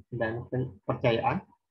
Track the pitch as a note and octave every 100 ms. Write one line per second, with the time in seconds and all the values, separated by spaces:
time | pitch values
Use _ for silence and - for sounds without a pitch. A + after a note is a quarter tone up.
0 | - A#2+ A2+ A#2 F#2+ B2+ B2+ - - B2+
1 | B2+ A#2 A#2 E3 - _ _